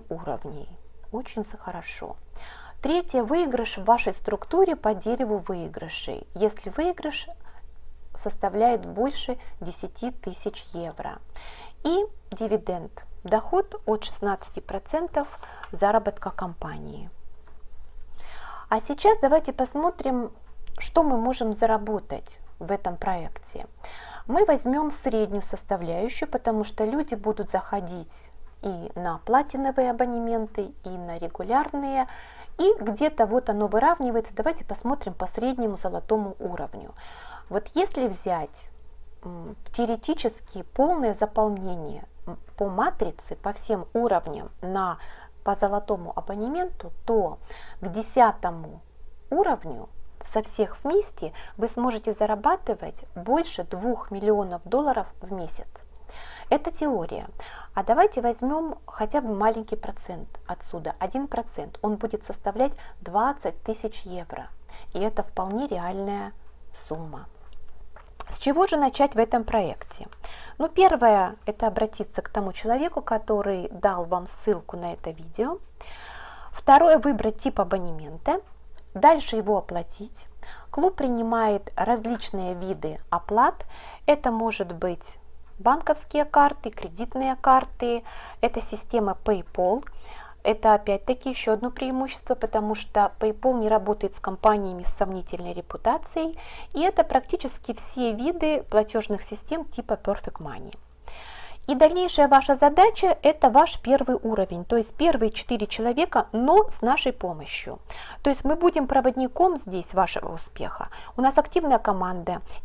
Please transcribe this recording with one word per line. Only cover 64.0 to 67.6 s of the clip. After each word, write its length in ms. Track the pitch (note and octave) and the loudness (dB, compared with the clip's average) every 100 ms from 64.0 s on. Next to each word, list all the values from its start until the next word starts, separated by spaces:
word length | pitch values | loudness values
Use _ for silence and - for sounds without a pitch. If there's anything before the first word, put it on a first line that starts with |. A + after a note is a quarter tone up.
евро. 460 | F#3 F3+ E3 - - - - - - | -8 -8 -8 -10 -12 -14 -14 -12 -6
И 60 | F3 | -2
это 240 | G#3+ G#3+ | 0 0
вполне 440 | - - F#3+ G#3+ C#4 | -2 -2 -2 -2 -4
реальная 640 | F3+ F3 G3 G3 G3+ G3+ - - - - - - | -4 -4 -4 -4 -6 -8 -12 -16 -16 -14 -12 -10
сумма. 380 | D#3+ D#3+ C#3 - - - - | -8 -8 -12 -14 -16 -12 -8